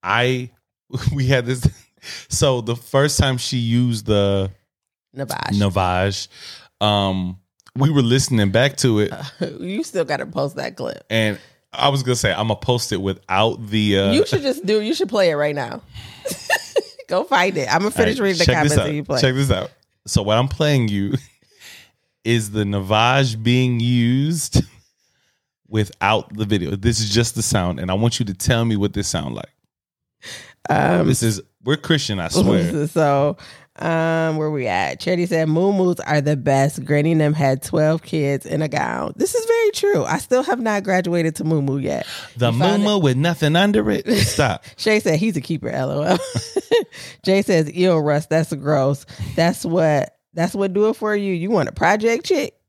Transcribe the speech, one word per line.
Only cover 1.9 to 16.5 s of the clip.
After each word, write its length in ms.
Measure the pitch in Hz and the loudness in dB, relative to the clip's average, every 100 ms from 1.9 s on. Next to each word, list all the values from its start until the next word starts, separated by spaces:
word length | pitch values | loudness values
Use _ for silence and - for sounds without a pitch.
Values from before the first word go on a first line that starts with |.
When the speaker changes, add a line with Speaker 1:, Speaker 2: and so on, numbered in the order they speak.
| _ - - - | _ -18 -16 -8
Speaker 1:
So 320 | - 151 123 | 0 2 2
the 120 | 113 | -2
first 420 | 120 - 139 147 - | -6 0 2 2 2
time 220 | 139 127 | 0 0
she 200 | - 127 | -2 -2
used 480 | 117 117 123 113 107 | 2 2 2 0 0
the 440 | 104 101 98 95 95 _ _ _ _ _ 131 | 2 4 2 -2 -8 _ _ _ _ _ -12
Speaker 2:
Navaj. 360 | 135 - - 101 | -8 -6 -2 0
Speaker 1:
Navaj. 680 | 101 92 92 90 98 98 - - - - - _ | 2 2 0 2 0 -2 -10 -16 -20 -20 -20 _
Um, 540 | 104 104 98 92 90 92 _ _ - - | 0 2 0 -2 -4 -8 _ _ -14 0
we 140 | 139 | 2
were 120 | 147 | 4
listening 480 | 120 131 - 117 101 | 4 2 2 2 2
back 260 | 104 139 - | 2 0 2
to 220 | 131 110 | 2 2
it. 120 | 104 | 0
Speaker 2:
Uh, 120 | - 139 - 180 | -4 -14 -8 -8
<laughs> 140 | - | -8
you 220 | 185 196 | -8 -6
still 200 | 320 202 | -6 -4
gotta 220 | 151 147 139 | -4 -4 -4
post 300 | 156 143 - | -4 -6 -6
that 200 | 131 - | -10 -8
clip. 280 | - - - | -10 -10 -4
Speaker 1:
And 280 | 110 107 104 - _ _ | 0 0 -2 -10 _ _
I 160 | - 139 | -2 0
was 140 | 139 | 0
gonna 140 | 123 120 | 0 0
say, 160 | 110 | 0
I'ma 220 | 87 110 | 0 -2
post 380 | - - 123 - | -2 0 0 0
it 80 | 95 | -2
without 680 | 95 92 - 92 113 - 110 | -2 -4 -4 0 0 0 -4
the, 300 | 107 104 98 | 0 2 4
uh, 140 | 98 | 4
Speaker 2:
You 140 | 262 415 | 2 2
should 160 | 381 | 0
just 220 | 285 277 196 | -2 -2 0
do, 140 | 214 | 0
you 140 | 214 | 0
should 140 | 311 277 | -2 -2
play 220 | 220 180 | 2 2
it 40 | |
right 200 | 147 147 | 2 0
now. 280 | 147 120 - - - - - 523 - | -2 -6 -8 -14 -18 -18 -14 -10 -10
<laughs> 600 | - | -4